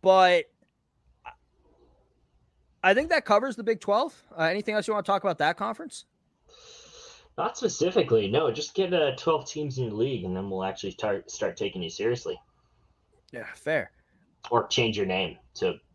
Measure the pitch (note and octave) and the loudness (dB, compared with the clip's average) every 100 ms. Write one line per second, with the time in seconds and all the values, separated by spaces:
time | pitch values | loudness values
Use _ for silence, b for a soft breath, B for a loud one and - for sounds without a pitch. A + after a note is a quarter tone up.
0 | F#3+ F#3+ F#3 F3 - _ _ _ _ _ | 6 6 8 6 0 _ _ _ _ _
1 | _ _ - - _ _ _ _ _ _ | _ _ -20 -20 _ _ _ _ _ _
2 | _ _ _ _ _ _ _ _ F#3 G#3 | _ _ _ _ _ _ _ _ 4 4
3 | D#4+ E4 - G#3 C4 A#3 A3 A3+ - G3+ | 2 0 4 2 2 -4 -2 -2 0 0
4 | D4 - _ - E3 F#3+ G#3 G#3+ G3+ G#3 | 0 -6 _ -2 0 0 -2 -2 0 -2
5 | F#3 G3 G3 D#3+ D3+ F3 G#3 A3 D#4 - | 0 0 0 0 0 0 -4 -6 -10 -16
6 | - _ _ _ _ B B B B B | -20 _ _ _ _ B B B B B
7 | B B B - D#3 - A#3+ - F3+ G3 | B B B -6 -6 -2 -4 0 0 2
8 | C3+ A2+ G2+ B2 D#3 A#2 D3 - F#3 F3 | 4 4 4 2 0 -2 -6 -2 0 2
9 | D3 C3+ - D#3 - D#3 D3 C3 A#2+ G#2 | 2 0 0 0 -2 -6 -6 -4 -4 0
10 | B2+ B2 F2+ F#2 G2 F#2 F#2+ F#2 D#2+ - | 0 0 -4 -6 -4 -4 -4 -6 -10 -6
11 | F2+ G2 - - - F2 - F#2+ E2+ - | -4 -4 -6 -4 -4 -2 -6 -4 -8 -2
12 | G#2+ B2+ - - _ _ _ _ _ _ | -2 -2 -4 -10 _ _ _ _ _ _
13 | _ _ _ A#2+ A2 - - D#3 G2+ _ | _ _ _ -16 -14 -10 -2 -2 -2 _
14 | _ _ _ _ - A#2 - - A#2 G#2 | _ _ _ _ 0 0 0 0 0 0
15 | F#2+ F#2 F#2 - _ - F#2+ E2+ _ | -2 -2 -4 -8 _ -4 -4 -4 _